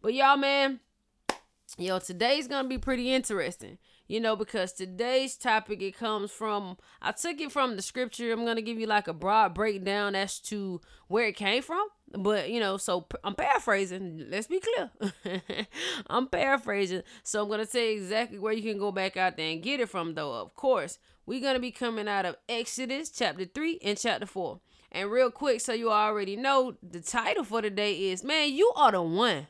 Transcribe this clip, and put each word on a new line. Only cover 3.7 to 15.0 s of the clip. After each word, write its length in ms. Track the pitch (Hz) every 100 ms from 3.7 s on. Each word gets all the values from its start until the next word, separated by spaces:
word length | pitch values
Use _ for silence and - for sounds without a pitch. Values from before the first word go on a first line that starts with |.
| - _ _ _
you 140 | 220
know, 160 | 226 220
because 340 | 214 220 185
today's 640 | - 185 185 240 262 269 -
topic, 460 | 254 220 214 208
it 160 | 190 190
comes 340 | 233 208 202
from, 460 | - 220 208 190 185 _ -
I 100 | -
took 300 | 220 339 294
it 100 | 294
from 240 | 285 254 202
the 60 |
scripture. 500 | - 247 254 - 240
I'm 140 | 226 233
gonna 160 | 226
give 180 | 220 226
you, 80 | 220
like, 220 | 208 202
a 40 |
broad 400 | 160 180 214 202
breakdown 600 | 170 220 202 190 202 202 196
as 240 | 196 -
to 380 | - 208 196 175 _ - _
where 180 | 208 226
it 80 | -
came 260 | 202 233
from. 240 | 262 339 415 _ - -
But, 320 | 196 208 147
you 120 | 233
know, 160 | 208 196
so 240 | - 180
p-, 160 | 175 -
I'm 100 | 202
paraphrasing. 920 | 196 285 285 - 196 196 180 185 160 123
Let's 180 | 190 220
be 140 | 359
clear. 800 | 403 480 247 _